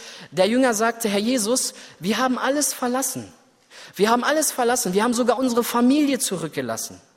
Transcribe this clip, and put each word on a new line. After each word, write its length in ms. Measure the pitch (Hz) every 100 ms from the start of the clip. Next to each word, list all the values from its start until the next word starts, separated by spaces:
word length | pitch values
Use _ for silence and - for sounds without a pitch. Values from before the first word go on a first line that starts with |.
| - - 180
der 160 | 151 196
Jünger 260 | 247 262
sagte, 340 | 208 226 233 214
"Herr 120 | 202
Jesus, 540 | 220 262 208 254 - - - -
wir 180 | 175 220
haben 200 | 254 247
alles 340 | 233 294 285
verlassen. 600 | - 247 247 269 127 101 - _ _ _ - -
Wir 160 | - 214
haben 140 | 240
alles 260 | 233 311 302
verlassen. 440 | - 240 247 185
Wir 100 | 190
haben 100 | 233
sogar 240 | 233 240 226
unsere 240 | 262 233
Familie 560 | 226 240 247 294 285 262
zurückgelassen. 840 | - 180 160 147 123 113 - 92 -